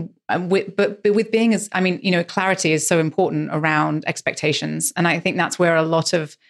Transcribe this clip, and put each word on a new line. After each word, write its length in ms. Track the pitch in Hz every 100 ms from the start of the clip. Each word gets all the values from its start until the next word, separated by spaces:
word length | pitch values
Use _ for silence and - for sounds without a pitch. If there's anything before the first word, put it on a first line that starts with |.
| 165 - -
uh, 120 | 143
with, 340 | 180 190 190
but, 300 | - 202 202
but 100 | 208
with 160 | 208 220
being 240 | 202 233
as, 140 | 208 -
I 80 | 185
mean, 200 | 185 180
you 80 | 190
know, 140 | 175
clarity 480 | 175 - 190 185 180
is 140 | 156 -
so 120 | 170
important 520 | 160 - 156 151 151
around 520 | 151 160 151 156 151 -
expectations. 840 | - - 160 156 143 151 156 160 -
And 100 | 170
I 140 | 165
think 160 | 180 180
that's 240 | 170 -
where 160 | 175 165
a 60 |
lot 300 | 160 165 156
of, 240 | 170 151 -